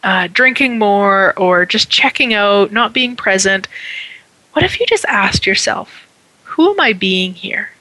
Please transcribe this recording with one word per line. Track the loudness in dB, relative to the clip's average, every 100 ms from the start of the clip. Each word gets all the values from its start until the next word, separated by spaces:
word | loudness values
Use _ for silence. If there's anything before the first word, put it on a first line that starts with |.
uh, | 0 -2 -2
drinking | 2 2 2 0 2
more, | 2 2 4 4 2 2
or | 2 2
just | 2 0 0
checking | 0 0 0 -2
out, | 2 2 2 2
not | 2 -2
being | 0 -4 -4
present, | -2 0 2 0 -4 -14 -14 -14 -16 -20 _ _ _
what | -2
if | -2 0
you | 0
just | 0 0
asked | -2 0 -2 -2
yourself, | -2 -2 -4 -8 -18 -20 _ _ _
"Who | -14 0 0
am | 2
I | 0
being | 0 -2 -2 -2
here?" | -6 -10 -8 -10 -14